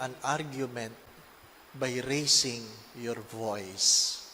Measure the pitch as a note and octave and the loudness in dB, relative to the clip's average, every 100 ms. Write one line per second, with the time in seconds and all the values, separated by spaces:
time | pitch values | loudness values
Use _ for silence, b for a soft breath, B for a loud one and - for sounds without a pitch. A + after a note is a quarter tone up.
0 | C3 B2+ C3 D3+ D3+ C3+ B2+ A#2+ A2+ A#2 | -8 -2 0 0 -2 -4 -4 -4 -6 -10
1 | - - - - - - - C3+ C3 B2 | -20 -20 -20 -20 -20 -20 -18 -4 -2 0
2 | B2 C#3+ C#3+ - C3 A#2 A2 A2 - B2 | 0 2 6 6 4 -2 -8 -14 -16 -8
3 | A#2 A2+ G2+ A2+ A2 G#2 F#2+ G2 - - | -4 -4 -6 -4 -2 -2 -4 2 4 6
4 | - - - | 4 -2 -10